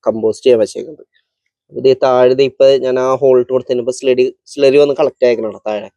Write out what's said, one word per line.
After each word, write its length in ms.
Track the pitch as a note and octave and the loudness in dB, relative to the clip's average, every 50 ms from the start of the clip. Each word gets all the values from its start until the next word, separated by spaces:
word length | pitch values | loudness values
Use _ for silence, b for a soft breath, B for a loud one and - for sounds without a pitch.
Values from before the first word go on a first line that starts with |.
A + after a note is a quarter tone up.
| _ | _
കമ്പോസ്റ്റ് 380 | A2+ A2 A2 G#2+ A2 G#2 - - | -4 -6 -2 -4 -4 -4 0 0
ചെയ്യാൻ 160 | C3 B2 A2+ G#2+ | 0 2 2 0
വെച്ചേക്കുന്നത്. 420 | G2 - - - - D3+ _ - _ _ _ _ _ _ _ _ _ _ _ _ _ | -4 -6 -14 -14 -14 -18 _ -20 _ _ _ _ _ _ _ _ _ _ _ _ _
അപ്പൊ 120 | - - B2+ | -14 -2 0
ദേ 60 | C3 C3 B2+ - | 0 0 2 0
താഴെ 300 | C3 B2+ B2+ B2+ B2+ C3 C3 | 0 2 2 2 2 2 2
ദേ 80 | C#3 C3 | 0 -2
ഇപ്പൊ 180 | B2+ _ C3+ C3+ C#3 C3 B2+ | 0 _ 2 4 4 2 0
ഞാൻ 120 | C3 B2+ C3 B2+ | -2 -2 -2 -2
ആ 40 | C3 C3 C3 | -2 -2 0
ഹോൾ 140 | C#3+ C3+ B2+ B2+ B2 | 2 2 2 2 0
ഇട്ട് 80 | - B2+ | 0 -4
കൊടുത്തതിന് 280 | B2+ B2 - B2+ B2 A#2 | -4 -4 -4 -6 -4 -4
ഇപ്പൊ 100 | A#2+ B2 - | -6 -8 -4
സ്ലറി, 260 | - C3 B2+ B2 B2+ C3+ - _ _ _ - | -2 -2 0 0 0 -2 -2 _ _ _ -4
സ്ലറി 260 | C#3+ C#3 C3+ C3 C#3+ D3 | 0 0 2 4 4 2
വന്ന് 120 | C#3+ C#3 - | 2 0 -2
കളക്ട് 260 | D#3 C3 - _ C3 B2 | -4 -4 -2 _ 0 0
ആയിക്കണോ 320 | A#2+ A#2 A2+ G#2+ G2 G2 _ G#2+ | 0 -2 -4 -10 -10 -10 _ -8
താഴെ. 200 | G#2+ G#2 G2+ G2+ _ | -8 -8 -10 -12 _